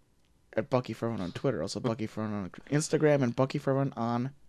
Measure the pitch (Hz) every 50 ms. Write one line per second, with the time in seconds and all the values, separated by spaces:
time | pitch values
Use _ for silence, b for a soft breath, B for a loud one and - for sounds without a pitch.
0 | _ _ _ _ _ _ _ _ _ - - 113 110 - 131 123 127 - 113 -
1 | - 117 113 101 90 87 - - - 139 113 78 82 104 - 104 - 120 113 -
2 | 110 - - 107 110 107 104 104 92 87 - - - - 139 151 160 - - 143
3 | 151 151 147 139 131 120 120 - 131 131 - 143 - 139 135 135 139 135 - 117
4 | 113 117 120 120 123 139 - - -